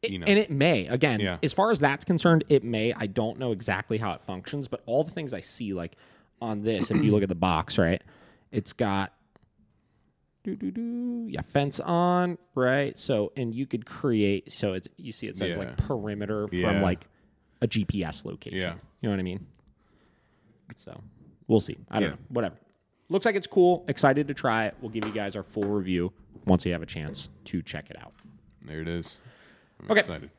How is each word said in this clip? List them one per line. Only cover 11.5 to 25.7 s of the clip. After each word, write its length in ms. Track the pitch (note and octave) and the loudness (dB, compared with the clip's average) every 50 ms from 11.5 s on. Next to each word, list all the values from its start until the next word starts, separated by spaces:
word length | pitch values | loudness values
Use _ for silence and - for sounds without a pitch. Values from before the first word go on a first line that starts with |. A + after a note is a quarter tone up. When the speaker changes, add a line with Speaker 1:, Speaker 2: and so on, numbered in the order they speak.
| - C#3+ C#3+ C#3+ - - | 0 0 0 0 -2 -4
Speaker 1:
on, 580 | - - F3 E3+ F3 F3+ F3+ F3+ F3+ F3+ F3 - _ _ _ | -2 0 2 4 4 4 4 4 2 0 -2 -6 _ _ _
right? 440 | - B2+ B2 B2+ C#3 C#3+ C3+ - - | 0 2 2 4 2 0 -2 -4 -8
So, 320 | - - C3 G#2+ G#2 - - - | -2 0 2 2 2 0 -2 -4
and 180 | C3 A#2 A2+ | -4 -4 -2
you 100 | A#2+ C3+ | -4 -6
could 200 | C3 - B2 G2+ | -4 -4 -6 -6
create, 680 | - - - - C#3+ A#2 A2 G#2 G2+ G2+ F#2+ - - | -8 -14 -4 0 2 4 4 4 4 4 2 -2 -6
so 220 | - - - G#2 F#2 | -8 -2 -2 -2 -2
it's, 160 | F#2 F2+ - _ _ | -2 -6 -10 _ _
you 160 | - C3 G#2+ | -14 -14 -12
see 140 | - - G#2+ | -10 -10 -10
it 100 | - F#2+ | -6 -4
says, 140 | - F#2 | -4 -4
Speaker 2:
Yeah. 60 | E2+ - | -2 -4
Speaker 1:
like, 180 | G2 - - - | -6 -8 -4 -4
perimeter 720 | - - C#3+ A#2 G2+ G#2+ G#2 G#2 G#2 G2+ G#2+ G#2+ G#2+ G#2 | -2 -2 -2 -4 -4 -4 -6 -4 -4 -4 -2 -4 -4 -2
from, 80 | F2+ F2+ | -2 0
Speaker 2:
Yeah. 240 | F2+ F2+ - G2 | 0 2 2 4
Speaker 1:
like, 260 | G2 G2 G#2+ - - _ _ _ _ _ _ _ _ _ _ _ | 2 2 2 0 -6 _ _ _ _ _ _ _ _ _ _ _
a 60 | - A#2 | -2 0
G 180 | - A2+ G2 | 0 0 -2
P 180 | - - G2+ F2 | -2 -2 -2 -2
S 220 | D#2+ - - - | -4 -6 -8 -10
location. 340 | - F#2 - - - - F#2 | -12 -12 -12 -12 -8 -6 -4
Speaker 2:
Yeah. 140 | F#2 F2 E2+ F2+ - - _ _ | -4 -4 -6 -8 -16 -20 _ _
Speaker 1:
You 80 | - A#2 | -4 -2
know 40 | |
what 80 | G2+ F#2+ | -2 -2
I 40 | F#2 | -2
mean? 220 | F#2 F2+ G2 - - _ _ _ _ _ _ _ _ _ _ _ _ _ _ _ _ _ _ _ _ _ _ _ - - _ | -4 -6 -8 -10 -14 _ _ _ _ _ _ _ _ _ _ _ _ _ _ _ _ _ _ _ _ _ _ _ -20 -20 _
So, 200 | - - - - - - - - - - - _ _ _ | -18 -18 -18 -16 -18 -20 -20 -20 -20 -20 -20 _ _ _
we'll 140 | A2+ A2 | 4 4
see. 160 | G2+ - - - - _ | 4 2 -8 -12 -12 _
I 120 | - A2 | -2 0
don't 80 | G2+ F2 | 0 0
Speaker 2:
Yeah. 60 | D2+ | -2
Speaker 1:
know. 60 | - - - | -8 -14 -6
Whatever. 280 | C3+ B2 A2+ F#2 - - _ _ _ _ _ _ _ _ _ _ | -4 -2 -2 -2 -6 -10 _ _ _ _ _ _ _ _ _ _
Looks 180 | E3 F#3+ F#3 | -2 0 0
like 100 | A#3 G#3 | 2 0
it's 120 | G3+ F3+ - | 0 -4 0
cool. 380 | - G3+ F3+ F3 F3+ F3 - - | 4 6 6 6 6 4 0 -4
Excited 400 | C#3 - - C#3+ C3+ C#3+ D3 C#3+ | -2 4 4 4 4 4 2 -2
to 60 | C#3+ | -4
try 320 | - - C3+ A2+ A2+ A2 | -2 0 0 0 2 0
it. 100 | G#2 - - | -2 -4 -6
We'll 100 | - A2+ | -12 -8
give 140 | G#2+ A2+ G#2 | -6 -4 -4
you 60 | A2 G#2 | -4 -4
guys 220 | A2 G#2 G2+ G2 G#2 | -4 -6 -6 -6 -8
our 60 | F#2 | -10
full 200 | - - A2 G2+ | -6 -4 -2 -2
review 420 | G2+ | 0